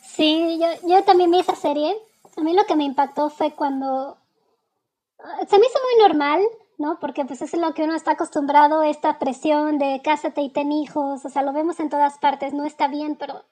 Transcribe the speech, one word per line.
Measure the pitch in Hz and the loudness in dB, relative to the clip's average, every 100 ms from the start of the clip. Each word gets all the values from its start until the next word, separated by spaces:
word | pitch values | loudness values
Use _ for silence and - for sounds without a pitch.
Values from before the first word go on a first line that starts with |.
Sí, | - - 311 311 330 330 | -20 -2 0 2 0 0
yo, | 339 320 349 | -2 -2 2
yo | 370 | 2
también | 381 359 359 | 6 4 6
vi | 349 | 2
esa | 349 359 | 0 -2
serie. | 320 294 302 427 - _ _ - | -2 -2 -2 -4 -10 _ _ -6
A | |
mí | 311 359 | 0 2
lo | 403 | 2
que | 311 | 0
me | 285 | 0
impactó | 262 277 - 294 | -2 -2 -2 -4
fue | - 311 | -2 -6
cuando... | 302 285 269 269 262 277 - _ _ _ _ _ _ _ _ _ _ - 339 370 | -2 -4 -2 -4 -4 -6 -14 _ _ _ _ _ _ _ _ _ _ -14 -8 2
Se | 403 | 4
me | 480 | 4
hizo | 508 523 | 2 2
muy | 466 415 | 6 6
normal, | 302 285 311 415 453 _ _ | 4 0 2 0 -4 _ _
¿no? | 294 339 | -6 -6
Porque, | 294 262 | -8 -6
pues, | 269 262 | -8 -8
eso | 311 330 | -6 -2
es | |
lo | 330 302 | -2 -2
que | |
uno | 311 | -2
está | 320 - | -2 -2
acostumbrado, | 302 330 311 285 294 294 311 | -2 -2 -4 2 4 6 4
esta | 302 302 320 302 | 0 0 -2 -2
presión | 269 254 320 294 302 302 | -4 -4 0 0 0 0
de | 277 269 | -2 -2
cásate | 285 294 320 302 | -2 -2 -2 -4
y | 285 | -4
ten | 294 285 | -2 -2
hijos, | 302 294 311 277 277 | -2 -2 -4 -4 -6
o | 277 | -6
sea, | 277 | -4
lo | 277 | -2
vemos | 277 320 330 | -2 -4 -4
en | 302 | -4
todas | 294 285 285 | 0 0 2
partes, | 294 269 277 | -2 -2 -6
no | 285 294 | -6 -8
está | - 294 | -2 -4
bien, | 294 302 294 | -2 -8 -8
pero | 285 - _ | -10 -12 _